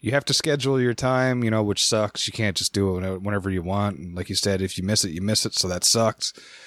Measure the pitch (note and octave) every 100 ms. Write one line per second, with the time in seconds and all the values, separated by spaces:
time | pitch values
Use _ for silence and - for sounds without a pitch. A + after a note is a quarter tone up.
0 | G#2 C#3 - - D#3+ D3 C3 C3+ B2 A#2
1 | B2+ B2+ B2+ B2 A#2 A2 G#2 G2 - A2
2 | G#2+ - - - G#2+ F2 - G2 G2 F#2
3 | F#2 F#2+ G2 G2+ F#2+ F#2 E2+ G2 G2+ E2+
4 | F2 F2 F2 F#2+ G2+ F#2+ F#2+ - F#2 A2
5 | G2 D#2+ G2 G#2+ A2 - F#2 F2+ - A2+
6 | A2 - - - - -